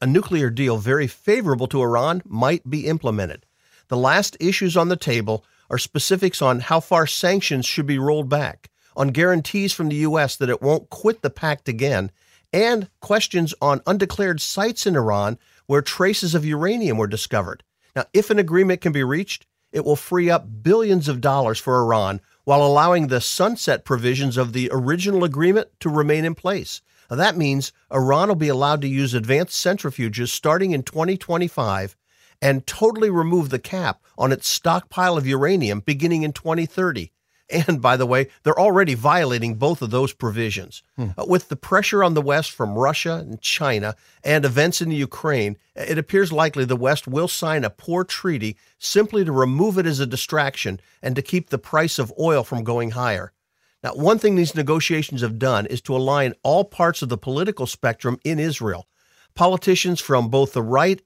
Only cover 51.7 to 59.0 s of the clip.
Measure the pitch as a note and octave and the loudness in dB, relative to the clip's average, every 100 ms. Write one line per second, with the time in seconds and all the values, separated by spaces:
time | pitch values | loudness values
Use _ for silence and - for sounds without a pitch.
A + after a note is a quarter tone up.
51.7 | D#3 D#3+ - A#2 - D#3+ D3+ A#2 B2 A2 | 0 0 -2 -6 -2 0 0 0 -4 -2
52.7 | A#2+ A#2 A#2+ B2 G2 F#2 _ _ _ _ | -2 -4 -4 -4 -4 -6 _ _ _ _
53.7 | _ B2 - D#3+ A3 G#3+ F#3+ E3 D#3+ C#3+ | _ -8 0 2 4 4 4 2 0 0
54.7 | D#3+ - D#3+ D3 C3+ A#2 A2 C3 A2+ G#2 | 0 0 -2 -2 -4 -4 -2 0 0 -2
55.7 | B2 - C3 C3 C#3+ C3 A2+ C3+ E3 G3 | -6 -4 -2 0 0 0 -2 2 2 0
56.7 | - E3+ E3+ B2+ A#2 - C3+ F#3+ G#3 B2+ | 0 0 0 -4 -6 -4 -2 -4 -4 -8
57.7 | - B2 A2+ B2 B2 D3+ D#3+ D#3+ C#3+ A2+ | -4 -4 -2 -4 -4 -4 -2 -2 -4 -4
58.7 | F2 - _ | -6 -10 _